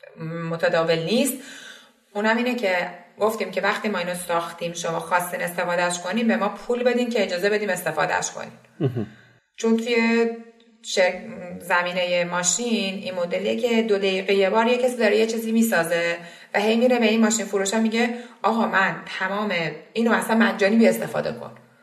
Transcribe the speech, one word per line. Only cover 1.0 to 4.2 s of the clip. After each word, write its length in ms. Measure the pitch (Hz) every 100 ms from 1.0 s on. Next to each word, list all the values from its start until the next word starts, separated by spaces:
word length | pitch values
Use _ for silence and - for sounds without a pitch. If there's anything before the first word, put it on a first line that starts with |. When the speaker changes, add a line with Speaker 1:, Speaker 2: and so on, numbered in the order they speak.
| 160 240 277 - - - - - - _ _
Speaker 1:
اونم 240 | 202 220 226
اینه 180 | 247 240
که 200 | 196 180 180 - - -
گفتیم 320 | 208 220 196
که 100 | 185
وقتی 280 | 202 214 220
ما 80 | 185
اینو 180 | 175
ساختیم، 580 | 175